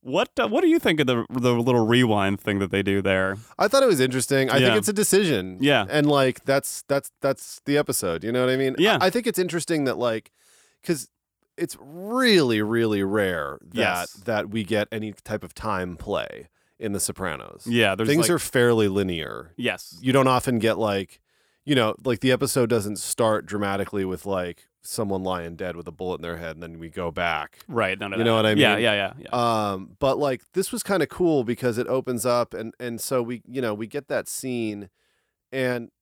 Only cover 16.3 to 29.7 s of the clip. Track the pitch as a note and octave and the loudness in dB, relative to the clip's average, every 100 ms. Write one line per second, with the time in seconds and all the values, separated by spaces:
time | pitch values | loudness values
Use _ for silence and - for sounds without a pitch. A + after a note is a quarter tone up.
16.3 | - C#2 _ _ - A2 G2+ - - F#2 | -10 -18 _ _ -10 -6 -4 -4 -4 -6
17.3 | D2 G1+ G1+ - A#2+ G#2+ F#2+ A2+ D3+ E3+ | -6 -10 -14 -2 2 2 2 2 2 2
18.3 | E3+ - C3 A#2+ A2+ G#2 G2 F#2+ E2+ C#2+ | 0 0 2 4 4 4 2 -2 -2 -6
19.3 | A1 D#2+ - A#2+ F#2 - F2 B2+ C3+ C3 | -10 -14 -8 -6 -6 -10 -6 2 4 4
20.3 | B2+ C3+ A#2+ A2 G2 A2 G2 F#2+ - _ | 2 2 0 2 0 0 -2 -4 -12 _
21.3 | _ _ _ - C#3 A2 - C3 A#2 C3 | _ _ _ -2 2 2 0 -2 0 2
22.3 | B2+ C3+ C#3 A#2 A#2 G#2 G2+ - - A#2 | 2 2 2 2 2 0 -6 -6 0 2
23.3 | G#2+ - G2+ G2+ G2 F#2+ G#2 F#2+ F2+ G2+ | 2 -2 -4 -2 -2 -4 -4 -4 -4 -4
24.3 | F#2+ F2+ E2+ _ _ - - G#2 G2 F#2 | -4 -4 -10 _ _ -12 -6 -4 -2 -2
25.3 | F2+ E2+ E2 F#2 E2+ E2+ E2 F#2 F2+ E2+ | -4 -6 -8 -8 -8 -12 -8 -6 -6 -6
26.3 | E2+ E2+ D#2+ E2 E2 E2 F2 F2 D#2+ F2 | -8 -10 -12 -14 -14 -14 -8 -6 -2 -2
27.3 | D#2+ D2+ _ - B2 G2 G2 G2+ G2 A#2 | -2 -6 _ -6 -2 0 -2 -6 0 2
28.3 | A2+ G#2+ G#2+ B2 G#2 A#2 G#2 F#2+ C3+ - | 4 4 6 4 4 2 2 -2 -6 -6
29.3 | B2 A#2+ A2+ G#2 | 0 2 2 0